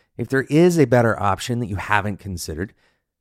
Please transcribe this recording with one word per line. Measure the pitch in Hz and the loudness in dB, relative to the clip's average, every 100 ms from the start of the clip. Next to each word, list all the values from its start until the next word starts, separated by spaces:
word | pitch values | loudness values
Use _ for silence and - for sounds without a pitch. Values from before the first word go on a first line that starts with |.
| _ - | _ -10
if | 113 | -4
there | 131 - | -4 2
is | 147 180 165 | 4 4 4
a | 127 | 4
better | 123 113 - | 4 2 0
option | 98 95 - 120 | -2 -2 -4 -6
that | 107 | -4
you | 98 | -6
haven't | - 104 101 95 | -2 -2 -2 -8
considered, | 101 87 - 78 101 _ _ _ _ _ | -10 -10 -8 -8 -8 _ _ _ _ _